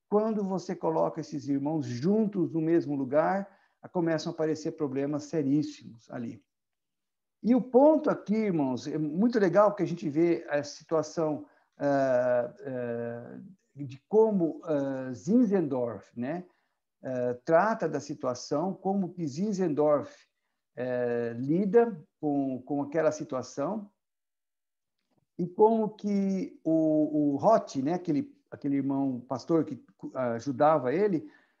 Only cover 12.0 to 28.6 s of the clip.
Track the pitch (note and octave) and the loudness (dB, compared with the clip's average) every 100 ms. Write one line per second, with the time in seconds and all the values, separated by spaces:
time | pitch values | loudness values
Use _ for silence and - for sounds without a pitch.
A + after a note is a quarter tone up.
12 | C3+ B2 B2+ B2 A#2+ - C#3 B2+ A#2+ A#2 | 2 2 2 2 0 -6 -8 -6 -6 -6
13 | A#2 A#2+ B2 B2+ - - _ C#3 C#3+ C3+ | -6 -8 -12 -14 -16 -20 _ -14 -12 -14
14 | - G#3+ A3 G3+ D#3+ - F3 D3 C#3 C3+ | 0 4 4 4 0 -2 -2 -2 -2 -4
15 | C3 A#2 C#3+ A#3+ A3 G3 D3+ B2+ A#2+ G#2 | -6 -6 2 4 4 2 0 -2 -4 -6
16 | - A#2+ B2 E3+ F3+ _ _ _ _ _ | -12 -8 -6 -6 -10 _ _ _ _ _
17 | C3 B2+ B2 B2 - E3 G#3 A3 E3 C#3+ | -8 -4 -2 -4 4 4 6 2 -2 -4
18 | - D3+ B2+ B2 - D3 F3+ F3 F#3+ G3+ | -6 -6 -6 -6 -4 -2 -2 -4 -2 -2
19 | F3 F3 D#3 C3+ G#3+ F#3 F3+ C#3+ D3+ D3 | -2 -4 -6 -4 -4 0 0 2 4 2
20 | - - _ _ _ _ _ - B2+ B2 | 0 -14 _ _ _ _ _ -8 -4 -2
21 | A#2+ A#2+ A#2 A#2 C3+ E3+ G#3 A#3 A#3 E3+ | 0 0 -2 -4 0 0 4 4 4 0
22 | - _ D3+ C#3+ C3+ B2 - C#3+ C#3+ D#3+ | -14 _ -2 -2 -2 -4 -4 -4 -2 0
23 | D#3 D3+ D#3+ B2+ A#2 - D3+ A3 G3+ _ | 0 0 -4 -6 -6 -6 -6 -6 -10 _
24 | _ _ _ _ _ _ _ _ _ _ | _ _ _ _ _ _ _ _ _ _
25 | _ _ _ - F3 F3+ G#3+ A3+ G#3+ - | _ _ _ -8 -4 4 4 4 0 -4
26 | G#3 G3+ G3 F#3+ - - D#3+ D#3+ D#3+ D#3 | -2 0 0 -2 -6 -6 0 2 4 2
27 | D3+ D3+ D3 C3+ F3 A3 - C#3 C3+ F3+ | 2 2 0 2 4 4 2 -4 -2 -2
28 | F3 C#3+ - - _ - | -2 -2 -4 -10 _ -8